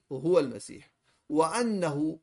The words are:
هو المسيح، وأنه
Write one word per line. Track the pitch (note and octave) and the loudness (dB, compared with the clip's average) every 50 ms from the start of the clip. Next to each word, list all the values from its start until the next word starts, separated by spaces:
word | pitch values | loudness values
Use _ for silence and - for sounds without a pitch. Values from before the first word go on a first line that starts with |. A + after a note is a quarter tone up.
| _ _ | _ _
هو | C#3+ C3 C3+ E3 F#3 E3+ | -10 -4 0 4 4 4
المسيح، | D3 B2+ A2 A2 - - - G#2 - _ _ _ _ _ _ _ _ _ | 4 2 -4 -10 -12 -14 -18 -18 -20 _ _ _ _ _ _ _ _ _
وأنه | D#3 D3+ D#3+ D#3+ F3+ A#3 B3 A3+ G#3+ F#3+ F3 D#3 C#3 C#3+ D3+ D#3 D#3+ - | 2 2 2 2 2 0 0 0 0 0 -2 -2 -2 -2 -2 -4 -4 -6